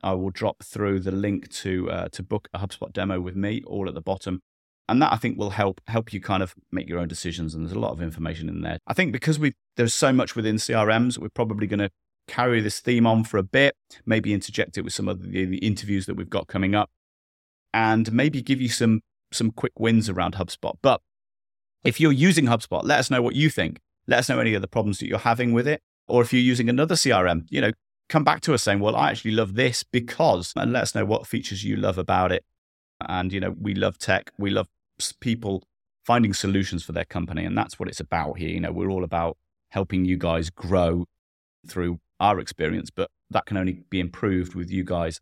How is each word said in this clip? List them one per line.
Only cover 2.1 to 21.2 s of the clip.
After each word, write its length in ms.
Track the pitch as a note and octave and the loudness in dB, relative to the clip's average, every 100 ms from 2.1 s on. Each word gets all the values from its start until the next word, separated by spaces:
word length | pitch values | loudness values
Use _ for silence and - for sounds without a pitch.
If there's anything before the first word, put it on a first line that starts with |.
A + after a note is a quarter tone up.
| - | -10
book 260 | F#2+ G#2+ - | -6 -6 -6
a 60 | F#2+ | -10
HubSpot 320 | G2 - - | -8 -8 -10
demo 280 | G2+ G2 F#2 | -6 -4 -4
with 160 | F2+ F#2+ | -4 -4
me, 280 | G2+ A2+ - | -4 -4 -6
all 220 | G2 F#2 | -6 -6
at 80 | D2+ | -6
the 60 | |
bottom. 400 | F2+ F#2+ G2 F#2 _ _ _ _ - | -6 -6 -4 -8 _ _ _ _ 0
And 140 | B2 | 2
that, 100 | D3+ | 4
I 40 | A2+ | 2
think, 240 | A#2+ - | -2 -2
will 100 | G#2 | -4
help, 320 | G#2 G2+ F#2+ - | 0 0 -2 -6
help 260 | A2+ A2+ | -6 -4
you 80 | G2+ | -8
kind 220 | - F#2+ | -2 -2
of 100 | F#2 - _ | -2 -8 _
make 160 | F2+ E2+ | -8 -6
your 120 | F2 | -6
own 80 | E2+ | -6
decisions. 480 | - F2 F2 D#2+ D#2+ | -6 -8 -6 -6 -6
And 100 | E2 | -6
there's 100 | G2 | -4
a 40 | |
lot 120 | A2 | -4
of 120 | D#2+ | -4
information 460 | E2 D#2+ D#2+ D#2+ E2 | -8 -6 -8 -6 -8
in 120 | E2 | -6
there. 160 | D#2+ D#2+ - | -6 -8 -4
I 80 | |
think 200 | - F3 | -2 0
because 260 | B2 D#3 D3+ | -2 -2 0
we've, 160 | D3 - _ - | 0 -2 _ -2
there's 180 | A#2 - | 0 4
so 180 | C#3 | 4
much 220 | B2+ - A#2+ | 4 2 -2
within 240 | A2 A2 | -2 -2
C 140 | - | 0
R 140 | A#2 G#2+ A2 | 2 4 4
Ms, 180 | B2 A#2+ | 2 0
we're 120 | G#2+ | -8
probably 360 | - A2+ G#2 G#2+ | -4 -2 -2 -2
gonna 240 | G2+ G2+ _ _ _ - | 0 -2 _ _ _ -8
carry 340 | - B2 A#2 | 0 2 2
this 200 | G#2+ - | 0 -2
theme 260 | - A#2+ A#2 | 0 4 6
on 160 | A2+ | 6
for 140 | A2 G#2 | 4 0
a 60 | |
bit, 320 | F#2+ C3+ C#3 - _ - - | 2 4 4 2 _ -12 0
maybe 260 | A2 G#2 | 2 2
interject 460 | G2+ - - F2+ G2 | 0 -2 -4 -4 -4
it 60 | |
with 100 | E2+ | -8
some 140 | - G2 | -4 -4
of 160 | F#2+ | -4
the, 220 | F#2 F#2+ F#2 | -6 -2 -2
the 120 | F#2 | 0
interviews 480 | A2 G2 G#2 G2 F#2+ | 0 -2 -2 -2 -2
that 100 | F#2+ | -8
we've 140 | F#2+ | -4
got 180 | F#2+ - | -6 -4
coming 280 | F#2+ F#2+ G#2 | -2 2 2
up, 160 | G#2 _ _ _ _ _ _ _ _ | 0 _ _ _ _ _ _ _ _
and 380 | A2+ A2 A2 A2 | 0 4 4 2
maybe 320 | A#2 D3 C#3+ | 2 2 0
give 180 | B2 C3+ | -2 0
you 80 | B2 | 0
some, 320 | - A#2 A2 _ _ _ | 0 2 2 _ _ _
some 180 | - A2+ | -2 -2
quick 240 | - - - | 0 -6 0
wins 280 | A2+ A2+ G#2+ | 4 4 2
around 280 | F2+ F2 G2 | 0 -2 -2
HubSpot. 380 | F2 - - - | -6 -6 -8 2
But 180 | C3+ A#2+ _ _ | 2 2 _ _